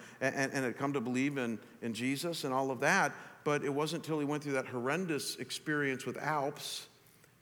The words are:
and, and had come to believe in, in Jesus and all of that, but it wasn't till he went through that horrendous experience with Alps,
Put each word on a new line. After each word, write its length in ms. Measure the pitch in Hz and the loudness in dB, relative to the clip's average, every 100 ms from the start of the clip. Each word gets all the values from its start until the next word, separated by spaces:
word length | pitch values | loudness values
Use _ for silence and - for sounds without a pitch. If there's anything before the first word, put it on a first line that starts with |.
| - - | -12 -2
and, 280 | 135 - 135 | 0 2 0
and 140 | 139 | 2
had 140 | 127 110 | 0 0
come 160 | 139 | 0
to 60 | 139 | 0
believe 340 | 117 123 139 139 | 0 2 2 2
in, 220 | 120 107 - - | 0 -2 -8 -8
in 100 | 120 | -6
Jesus 520 | 107 127 139 170 160 | -2 0 0 -2 -2
and 100 | 143 | 0
all 160 | 131 135 | 2 2
of 100 | 123 | 2
that, 340 | 143 190 147 - - - | 4 6 4 0 -12 -4
but 180 | 156 147 | 0 2
it 120 | 143 | 2
wasn't 280 | 139 151 160 | 0 0 -2
till 160 | 151 156 | -2 0
he 60 | |
went 200 | 143 147 | 0 -2
through 100 | 143 | 0
that 120 | 135 127 | 0 0
horrendous 680 | 123 123 160 180 143 - - | -2 0 0 0 -2 -2 -6
experience 680 | 127 - - 147 143 127 - | -6 -6 0 2 2 0 -4
with 100 | 120 | -4
Alps, 680 | - 156 139 - - - - - - - - - | 0 0 0 -2 -8 -8 -10 -18 -20 -20 -20 -20